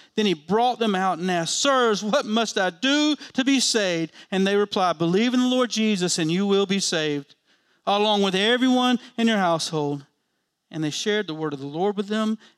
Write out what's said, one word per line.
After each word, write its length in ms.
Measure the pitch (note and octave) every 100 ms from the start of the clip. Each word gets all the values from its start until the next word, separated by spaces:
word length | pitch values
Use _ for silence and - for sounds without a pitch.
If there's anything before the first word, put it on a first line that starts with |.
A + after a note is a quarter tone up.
| -
Then 120 | - G#3
he 80 |
brought 440 | D#3+ D#3 G#3+ B3 A3
them 160 | A3+
out 240 | F#3 F#3+ D#3+
and 100 | F#3
asked, 300 | F3 D#3+ -
"Sirs, 460 | C#4+ C4 A#3+ G3
what 200 | G#3 C#4
must 320 | G#3 A3 A3 G#3+
I 140 | F#3
do 460 | E3+ C4 D4 D4+ D4 -
to 120 | -
be 140 | B3+ C4+
saved?" 540 | - A3+ F#3+ E3 E3 - -
And 160 | F#3+ F#3+
they 80 |
replied, 440 | G3+ G3+ G#3 F3+ D#3+
"Believe 360 | E3 F#3 B3
in 60 | B3
the 80 | B3+
Lord 220 | B3+ B3
Jesus 480 | A3 A3 G3+ F3+ F#3
and 120 | D#3+
you 160 | F3 G3+
will 200 | G3 G3
be 120 | G3
saved, 560 | - E3+ D3+ C#3+ C#3 - _ _ _ _
along 380 | - G3+ G#3+ G#3
with 140 | G3 F#3
everyone 640 | G#3+ B3 B3+ B3+ B3 B3 - -
in 100 | A3+
your 120 | G#3+
household." 680 | F3+ E3 - D#3+ C#3+ C#3+ C#3+ _ _ _ _ _ _
And 140 | D3
they 60 | D#3
shared 360 | - G#3 G#3+ F3+
the 80 |
word 180 | D#3 D#3
of 60 | C#3
the 80 | C#3+
Lord 300 | D3+ G3+ G3+
with 100 | G3+
them 320 | G#3+ G#3+ A3 -